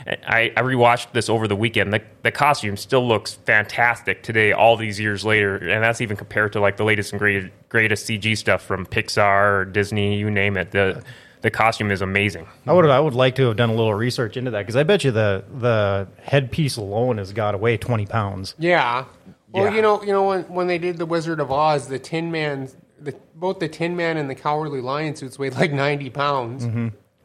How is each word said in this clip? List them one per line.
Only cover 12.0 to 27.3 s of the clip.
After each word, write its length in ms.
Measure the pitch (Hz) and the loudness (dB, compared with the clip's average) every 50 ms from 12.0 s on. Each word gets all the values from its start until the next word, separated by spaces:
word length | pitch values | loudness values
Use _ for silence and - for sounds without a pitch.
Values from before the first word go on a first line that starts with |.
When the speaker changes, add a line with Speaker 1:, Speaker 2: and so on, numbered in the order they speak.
| 98 | -2
Speaker 1:
amazing. 460 | 92 95 101 101 104 85 87 80 - - - _ | 0 0 0 0 0 -2 -4 -10 -16 -20 -10 _
Speaker 2:
I 60 | 135 160 | 4 4
would, 140 | 180 165 | 6 6
I 120 | 151 135 127 | 6 6 4
would 160 | 156 156 117 | 4 2 2
like 220 | 120 131 131 120 | 2 2 2 4
to 100 | - 135 | 2 2
have 100 | 120 110 | 2 2
done 140 | 104 120 113 | 2 2 2
a 40 | 110 | 2
little 200 | 113 113 110 104 | 2 2 2 2
research 420 | 101 113 127 117 - 123 104 - | 0 0 -2 -2 -2 -4 -4 -6
into 140 | 127 123 131 | -6 -6 -4
that, 160 | 110 101 101 | -4 -4 -4
'cause 80 | 101 110 | -2 0
I 80 | 127 151 | 2 2
bet 220 | 160 208 190 - | 4 2 2 2
you 80 | 139 113 | 2 2
the, 320 | 110 110 104 98 95 95 - - | 2 2 2 2 0 -4 -8 -8
the 520 | 135 117 123 117 110 104 98 98 98 98 95 - - | -2 0 2 2 2 2 2 0 0 -4 -6 -12 -16
headpiece 560 | - - - 143 139 117 - - 160 131 - | -4 0 0 0 0 0 -2 -2 -2 -2 -2
alone 420 | 120 104 95 101 110 123 127 120 107 | -4 -6 -4 -2 0 0 0 0 -2
has 140 | 98 90 101 | -4 -6 -4
got 220 | 117 107 104 104 | -2 -2 -2 -2
away 220 | 95 110 117 117 | 0 0 0 0
twenty 300 | 104 - - 120 110 104 | 0 0 -2 -2 -2 -2
pounds. 500 | 101 - 117 104 101 95 95 98 - - - | -2 -2 -2 -2 -2 -6 -8 -10 -12 -8 -4
Speaker 3:
Yeah. 460 | 156 175 175 165 135 120 120 127 131 - - - _ - - _ _ _ - | 0 2 2 2 2 2 0 -2 -6 -8 -14 -20 _ -20 -20 _ _ _ -2
Well, 140 | 185 196 | 0 0
Speaker 1:
Yeah. 80 | 208 202 | 0 2
Speaker 3:
you 60 | 220 214 | 2 2
know, 200 | 214 208 202 208 | 2 2 0 0
you 80 | 202 | -2
know 140 | 196 196 196 | 0 0 0
when, 180 | 196 196 185 170 | 0 0 -2 -6
when 220 | - 180 180 180 | -6 -4 -4 -2
they 120 | 180 175 170 | -2 -2 -2
did 200 | 170 180 175 165 | -2 -4 -4 -4
The 80 | 175 | -4
Wizard 320 | 160 170 170 156 165 165 151 | -2 -2 -2 -2 -4 -4 -4
of 140 | 143 127 135 | -2 -2 0
Oz, 340 | 143 151 156 151 143 123 | 2 2 2 2 0 -2
the 140 | 123 135 127 | -6 -8 -10
Tin 320 | 131 - 160 160 165 170 165 | -8 -6 -6 -6 -4 -4 -4
Man, 360 | 160 156 147 143 135 131 131 - - _ _ _ _ | -4 -4 -4 -4 -6 -8 -10 -14 -18 _ _ _ _
the, 140 | 147 143 127 - - _ _ | -12 -12 -12 -12 -18 _ _
both 240 | 160 175 185 190 190 | -6 -4 -4 -4 -4
the 80 | 170 151 | -6 -8
Tin 260 | - - 165 170 175 | -4 -4 -4 -4 -2
Man 220 | 175 170 165 160 | -2 -2 -2 -2
and 120 | 160 147 135 | -2 -4 -4
the 60 | 131 | -6
Cowardly 460 | - - 151 151 151 156 156 139 135 | -4 -2 -2 -2 -2 -2 -4 -6 -6
Lion 340 | 120 127 135 147 156 156 143 | -6 -4 -4 -4 -4 -6 -6
suits 240 | - 139 127 - - | -8 -12 -14 -10 -8
weighed, 160 | 139 135 127 | -6 -6 -2
like, 180 | 123 - 147 143 | -2 -2 0 0
ninety 380 | 139 139 143 147 143 139 127 | 0 0 0 -2 -2 -6 -8
pounds. 560 | 113 143 143 147 143 135 123 117 120 117 117 | -4 -2 -2 0 0 -2 -2 -4 -6 -6 -6
Speaker 2:
Mm-hmm. 220 | 117 110 117 117 117 107 - _ _ _ _ _ _ | -4 -4 -4 -4 -4 -6 -10 _ _ _ _ _ _